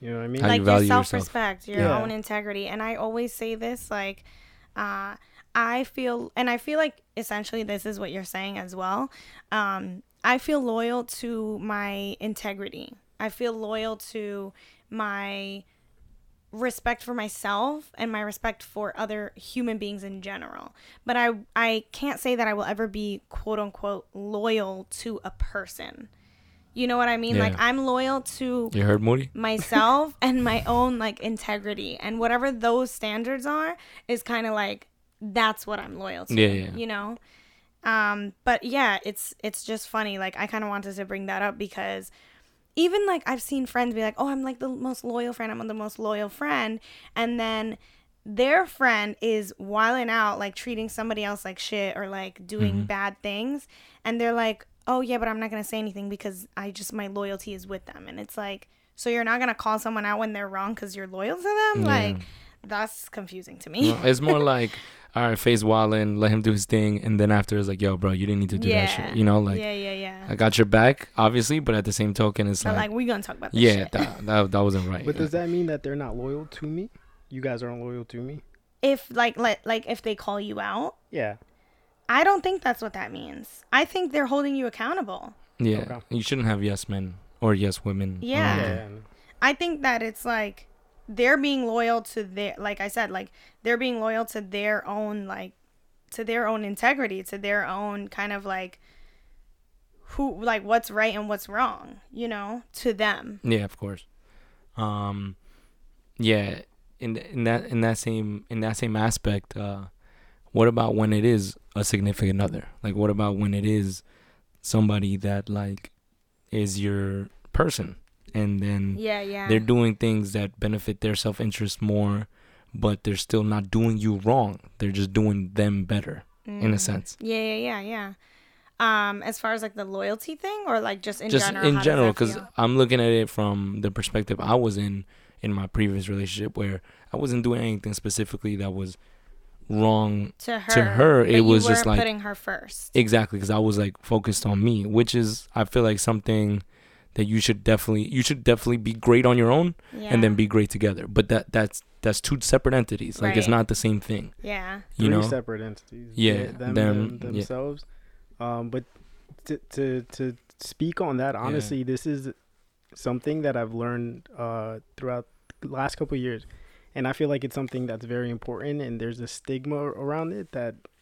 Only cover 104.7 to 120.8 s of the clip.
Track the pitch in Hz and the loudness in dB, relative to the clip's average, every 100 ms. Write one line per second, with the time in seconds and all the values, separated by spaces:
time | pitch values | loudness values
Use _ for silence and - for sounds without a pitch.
104.7 | - 107 104 101 101 98 95 - - _ | -6 -4 -2 -4 -4 -8 -10 -18 -20 _
105.7 | _ - _ _ - 113 107 101 87 - | _ -20 _ _ -2 2 2 2 -6 -12
106.7 | _ _ _ 123 110 - 151 117 117 - | _ _ _ -8 -8 -8 -2 0 0 0
107.7 | 117 113 113 - 110 107 104 - 113 110 | 0 2 0 -2 -4 -4 -8 -8 -4 -4
108.7 | 110 120 107 110 113 - 101 - - 101 | -2 -2 0 0 0 0 -2 -4 -8 -8
109.7 | 98 98 - _ _ - _ _ 113 117 | -10 -12 -18 _ _ -20 _ _ 6 6
110.7 | 117 113 110 110 107 113 113 98 - - | 6 4 4 4 6 6 4 2 -6 -8
111.7 | - 104 104 101 101 101 95 98 - - | -2 0 2 2 2 2 2 0 -2 -10
112.7 | - 110 98 104 104 104 101 104 101 104 | -8 -4 0 0 2 0 0 0 2 2
113.7 | 107 98 95 - _ _ _ _ _ - | 2 0 -4 -12 _ _ _ _ _ 0
114.7 | 113 107 104 98 98 101 101 98 101 101 | 4 4 4 0 -2 -2 -2 -2 -4 -4
115.7 | 98 - _ _ _ _ _ _ 110 104 | -6 -12 _ _ _ _ _ _ -2 -2
116.7 | 95 101 101 98 98 98 - - - 160 | 0 0 0 -2 -4 -6 -12 -2 2 2
117.7 | - 104 - - _ - 110 104 101 101 | 0 -6 -10 -20 _ -6 -2 0 0 0
118.7 | 101 98 98 220 208 202 202 196 110 113 | 0 0 -2 -2 -2 -4 -6 2 2 4
119.7 | 123 117 107 117 110 101 104 101 - 104 | 4 4 2 0 0 0 -2 -4 -2 -2
120.7 | 107 | -2